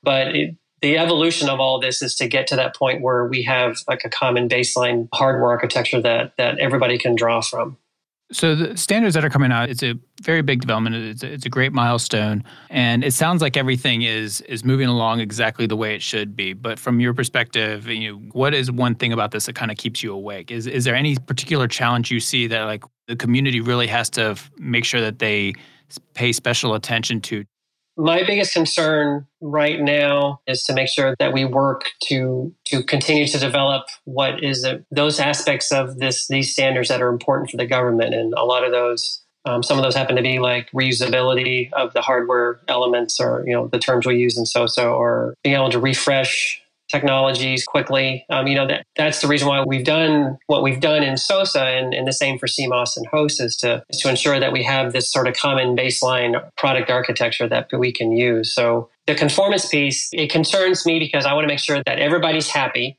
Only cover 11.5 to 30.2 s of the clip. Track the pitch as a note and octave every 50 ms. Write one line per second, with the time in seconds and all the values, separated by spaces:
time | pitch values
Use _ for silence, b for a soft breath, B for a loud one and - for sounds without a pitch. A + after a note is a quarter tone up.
11.5 | B2 C3+ B2+ C3+ - C3 A#2+ A#2+ A#2+ A#2 - - - A2 G#2+ G#2+ G#2+ G#2 G2+ B
12.5 | B B B B - C#3 B2 A#2+ A#2 A#2 C3+ C#3+ B2+ - D#3+ E3 F3+ E3+ D#3+ C#3+
13.5 | B2 C#3+ C3+ B2+ B2+ B2 C3 C#3 A#2+ A2+ A#2+ A2+ A2+ A2 A2 G#2+ F#2 - - -
14.5 | B2+ A2 A2+ B2+ C3 C3 C3+ B2+ A#2+ A#2+ A2+ A2+ A2+ A#2 A2+ G#2 G#2+ A2 A#2 A2
15.5 | A2 - A#2 G#2+ A2 G#2+ A2 G#2+ G#2+ G2 - - - A2 G#2 G#2 G2+ G#2+ G2 F#2+
16.5 | F#2+ G2 A#2+ A2+ A2 G#2+ - B2+ A#2+ A#2+ A#2+ B2 A#2+ B2+ B2+ A#2+ - B2+ A#2+ A#2+
17.5 | - A#2 A2 G#2+ G#2+ G#2 G#2 A2+ A#2 A2 A2 G#2+ G#2 G2+ A2 G#2+ - B2 C3 C#3+
18.5 | D3 C#3+ C3 B2+ B2 A#2+ B2 B2 A#2 A#2+ - A#2+ A#2 A2+ G#2 G#2+ - G#2+ - -
19.5 | A2+ - B2 A2 G#2+ - - A2+ G#2+ - - A2+ G2 G2 G2 G#2 G2+ F#2+ F2 -
20.5 | A#2 A#2 A2+ B2+ C#3 C3 B2 C3 A#2 B2+ C#3+ D3+ C#3+ C3 B2+ - C#3+ B2 - -
21.5 | D#3+ C#3+ B2+ A#2 - - B2+ A#2+ A#2+ A#2+ A#2 - B2+ A#2 - - - B2+ A#2+ A2+
22.5 | A2+ A2+ A2 A2 G#2+ G#2 - - _ _ _ - A#2 A#2 - A#2+ A#2+ C3 C3+ C#3
23.5 | B2 A2+ A2+ A#2+ B2 B2 A#2+ A2+ G#2+ A#2+ B2 - - B2 A2+ A2 G#2 - - -
24.5 | _ - D#3+ C3+ A#2 A#2+ A#2+ - - B2 A2+ A2 G#2+ - A#2 A2 G#2 G#2 G#2 G2
25.5 | G#2 B B B B B B B - - _ _ _ - A#2+ B2 A2+ - - B2
26.5 | A#2+ - - B2 G#2+ G#2+ - - A#2+ A2+ A2 - A#2 A2 G2 - A2+ G#2 G2+ _
27.5 | _ _ _ _ _ _ _ _ _ - D#3 D#3+ E3+ F3+ F#3 F#3 G3+ G3+ G3 -
28.5 | - F3 D#3+ D3+ - - E3 D#3 D#3 D3+ D3 D3 C#3+ D3 C#3+ _ _ _ E3+ D3
29.5 | D3 D3+ D3 D3+ D#3 D#3+ D3 C#3+ D3 D3 D3 C#3+ C#3+ C#3+